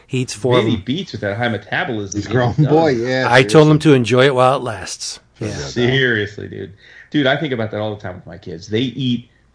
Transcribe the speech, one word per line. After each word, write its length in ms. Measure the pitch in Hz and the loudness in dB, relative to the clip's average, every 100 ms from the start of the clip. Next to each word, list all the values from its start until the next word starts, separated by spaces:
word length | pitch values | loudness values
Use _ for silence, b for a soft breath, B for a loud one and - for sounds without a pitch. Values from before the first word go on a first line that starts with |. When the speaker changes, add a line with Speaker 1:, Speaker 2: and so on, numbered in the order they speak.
| b | b
Speaker 1:
he 140 | 127 | -6
eats 140 | 123 | -6
four 240 | - 127 123 | -4 2 2
of 60 | |
Speaker 2:
Many 120 | 117 107 | 2 -2
Speaker 1:
'em. 60 | |
Speaker 2:
beats 280 | 104 160 - | -4 -6 -6
with 80 | 107 | -6
that 160 | 101 101 | -6 -4
high 120 | 120 | -4
metabolism. 720 | 101 - 139 175 110 98 101 | -4 -6 -6 -4 -6 -6 -8
Speaker 3:
He's 80 | 95 | -4
a 40 | |
grown 240 | 123 117 | 0 0
Speaker 2:
He's 100 | 120 | 0
done. 100 | 139 | 2
Speaker 3:
boy, 140 | 156 160 | 4 4
yeah. 360 | 120 123 131 123 | 0 -2 -2 4
Speaker 1:
I 120 | 123 | 4
told 260 | 117 151 151 | 6 6 6
him 120 | 151 | 6
Speaker 3:
Seriously. 100 | 156 | 6
Speaker 1:
to 40 | |
enjoy 300 | 135 107 127 139 | 4 4 4 4
it 80 | |
while 220 | 127 127 135 | 4 2 2
it 60 | |
lasts. 580 | 123 98 90 - - - _ - | -4 -10 -12 -12 -12 -14 _ -10
Yeah. 100 | 107 | -8
Speaker 3:
Seriously. 380 | 101 139 120 123 | -8 -8 0 2
Speaker 2:
Seriously, 600 | 135 127 110 101 101 95 | 2 2 0 -4 -8 -12
dude. 240 | 101 98 - B B B | -12 -14 -16 B B B
Dude, 160 | 151 131 | 0 2
I 120 | 147 | 0
think 140 | 156 | -2
about 180 | 120 107 | -4 -4
that 80 | 107 | -4
all 140 | 107 | -6
the 60 | 101 | -6
time 160 | 95 90 | -10 -12
with 100 | - | -16
my 120 | 87 | -16
kids. 300 | 90 82 98 | -14 -14 -4
They 120 | 107 | -2
eat 480 | 135 - 127 120 - _ _ | -2 -4 -2 -2 -6 _ _